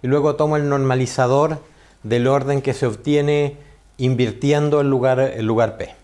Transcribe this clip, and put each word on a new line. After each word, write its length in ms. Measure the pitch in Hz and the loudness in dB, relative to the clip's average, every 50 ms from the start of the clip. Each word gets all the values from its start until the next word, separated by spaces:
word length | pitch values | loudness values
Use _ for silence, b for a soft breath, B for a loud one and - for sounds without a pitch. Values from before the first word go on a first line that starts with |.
Y 60 | - 127 | -2 0
luego 280 | 135 147 143 151 143 | 0 2 2 0 0
tomo 220 | 147 151 151 156 151 | 0 0 0 0 0
el 100 | 147 143 | 0 0
normalizador 920 | 139 139 135 131 127 131 131 123 - - 131 123 131 139 143 160 156 147 b b b b b b b b _ | 0 0 0 0 0 0 -2 -2 -2 -2 0 2 2 2 2 0 -2 -6 b b b b b b b b _
del 220 | 110 113 120 120 | -2 -2 0 2
orden 380 | 127 135 143 139 135 143 139 135 | 2 2 0 0 0 -2 -2 -2
que 100 | - 123 | -4 -4
se 140 | - - 123 | -2 -2 -4
obtiene 720 | 110 104 - 147 147 147 143 147 147 147 147 143 143 B B B B B B B _ _ | -4 -4 -4 0 0 0 2 2 0 0 0 -2 -4 B B B B B B B _ _
invirtiendo 840 | 127 127 131 117 123 113 101 - - 143 147 147 147 147 147 147 | -2 0 2 2 0 -2 -2 -2 0 0 2 2 2 2 2 2
el 80 | 143 139 | 2 2
lugar, 300 | 135 131 120 131 127 127 | 0 2 2 2 2 2
el 260 | 135 131 - 113 110 | 0 -2 -2 -4 -2
lugar 320 | 110 113 113 117 110 110 - | -2 2 2 0 0 -2 -8
P. 160 | - - - - | -12 -14 -14 -20